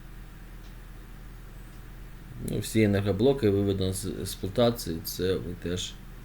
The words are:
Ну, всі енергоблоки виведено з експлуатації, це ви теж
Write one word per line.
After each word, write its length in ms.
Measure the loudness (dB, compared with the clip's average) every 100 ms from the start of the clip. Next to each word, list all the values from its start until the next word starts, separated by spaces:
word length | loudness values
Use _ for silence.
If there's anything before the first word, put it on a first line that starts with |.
| -12 -12 -12 -14 -14 -14 -12 -12 -12 -14 -14 -12 -12 -12 -12 -12 -12 -12 -12 -12 -12 -12 -12 -6 -2
Ну, 100 | -2
всі 220 | 2 6
енергоблоки 680 | 6 6 4 6 6 6 6
виведено 440 | 6 4 4 2
з 120 | 0 -2
експлуатації, 920 | -4 -4 -4 -2 4 4 4 -2 -4
це 300 | -4 0 2
ви 200 | 2 -2 -6
теж 300 | -2 -2 -4 -8 -12 -12